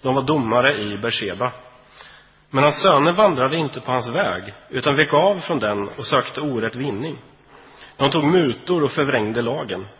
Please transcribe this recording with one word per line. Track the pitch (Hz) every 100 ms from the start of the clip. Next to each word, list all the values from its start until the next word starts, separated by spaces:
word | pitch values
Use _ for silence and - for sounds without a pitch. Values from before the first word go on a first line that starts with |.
De | 131
var | 135
domare | 131 156 113 120 131 107
i | 104 101
Beersheba. | 117 - 101 90 123 - - - _ - - - - _ _
Men | 135
hans | 147 143
söner | 196 147 156
vandrade | 175 208 143 131 165
inte | 147 127
på | -
hans | 127 120
väg, | 135 160 90 98 - -
utan | 131 147 139
vek | 147
av | 147 185 196
från | - 156
den | 107 104 101
och | - 120
sökte | 139 - -
orätt | 151 120 113 120
vinning. | 139 104 156 127 - _ _ - - - - -
De | 139
tog | 160
mutor | 147 180 151 110 - 180
och | 139
förvrängde | - 139 131 107 113
lagen. | 117 143 131 92 104